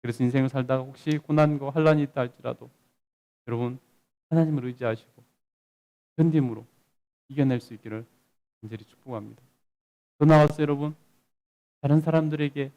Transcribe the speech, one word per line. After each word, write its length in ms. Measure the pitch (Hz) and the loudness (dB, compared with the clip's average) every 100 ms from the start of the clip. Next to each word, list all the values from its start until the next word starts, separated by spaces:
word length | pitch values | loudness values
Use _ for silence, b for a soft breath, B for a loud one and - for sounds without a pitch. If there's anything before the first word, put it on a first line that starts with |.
그래서 220 | 123 113 | -8 -2
인생을 260 | 123 135 131 | 0 0 0
살다가 340 | 135 127 131 | -2 -2 -4
혹시 340 | 131 135 - 151 | -4 -12 -6 -6
고난과 520 | - 151 151 147 139 | 0 2 2 2 -4
환란이 320 | 143 156 151 | 0 2 2
있다 180 | 143 - | 0 -4
할지라도 480 | 123 _ 123 117 123 _ _ _ _ _ _ _ - | -6 _ -10 -10 -14 _ _ _ _ _ _ _ -8
여러분, 320 | 117 120 127 _ _ _ _ _ | -6 -6 -8 _ _ _ _ _
하나님을 360 | 165 160 147 123 | 0 2 -2 -6
의지하시고 580 | 123 123 113 _ _ _ _ _ _ _ _ _ _ _ - | -6 -4 -4 _ _ _ _ _ _ _ _ _ _ _ 0
견딤으로 480 | 165 160 127 110 113 _ _ _ _ _ _ | 2 2 0 -4 -14 _ _ _ _ _ _
이겨낼 300 | 135 135 123 | 0 0 0
수 120 | - 110 | -6 -18
있기를 300 | 113 110 113 _ _ _ _ _ | -12 -14 -14 _ _ _ _ _
간절히 220 | 107 110 - | -16 -16 -16
축복합니다. 560 | _ 135 117 107 117 _ _ _ _ _ _ _ _ | _ -12 -12 -12 -20 _ _ _ _ _ _ _ _
더 80 | 151 | 6
나아가서 360 | 156 151 - | 8 6 2
여러분, 340 | 147 143 151 151 _ _ _ _ _ _ _ _ | -2 -2 -4 -10 _ _ _ _ _ _ _ _
다른 200 | 139 151 | 2 2
사람들에게 680 | 160 160 156 151 147 143 135 | 4 0 0 -2 -4 -4 -8